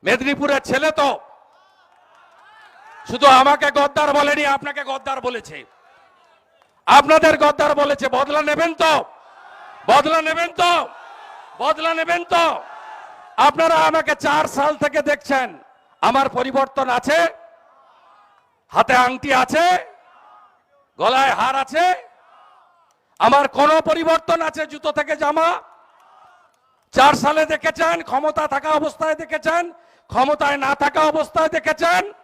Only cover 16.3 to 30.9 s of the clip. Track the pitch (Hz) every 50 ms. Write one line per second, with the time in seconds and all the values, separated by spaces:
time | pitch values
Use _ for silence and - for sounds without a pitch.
16.3 | - 247 254 262 262 269 269 269 - 277 269 254 240 247 - 254 294 330 339 320
17.3 | - - - - _ _ _ _ _ _ _ _ _ _ _ _ _ _ _ _
18.3 | _ _ _ _ _ _ _ _ - 180 - - 262 247 247 247 262 254 - 277
19.3 | 269 254 254 - - 311 339 359 359 359 - - - _ _ _ _ - _ -
20.3 | - - _ _ _ _ _ _ _ _ _ _ _ - 160 208 254 262 269 269
21.3 | 220 175 214 254 269 269 269 269 - 311 349 370 359 - - - _ _ _ _
22.3 | _ - - _ _ _ _ _ _ _ _ _ _ _ _ _ _ _ 175 226
23.3 | 269 285 285 262 - - 285 294 311 320 320 330 311 330 330 330 330 320 320 -
24.3 | 330 330 330 311 311 320 311 311 294 294 294 311 294 302 294 277 311 302 302 285
25.3 | 302 320 320 339 359 - - - - _ _ _ _ _ _ _ _ _ _ _
26.3 | _ _ _ _ _ _ _ _ _ _ _ _ - 262 262 285 294 - 226 285
27.3 | 302 311 311 311 311 302 - 320 311 320 330 320 339 339 320 - 240 269 294 311
28.3 | 302 311 302 294 269 285 277 311 311 302 302 302 - - 320 320 311 311 330 -
29.3 | 311 302 311 320 320 339 349 339 330 - _ _ _ _ _ _ - 220 254 277
30.3 | 294 294 311 285 285 285 269 262 285 277 277 285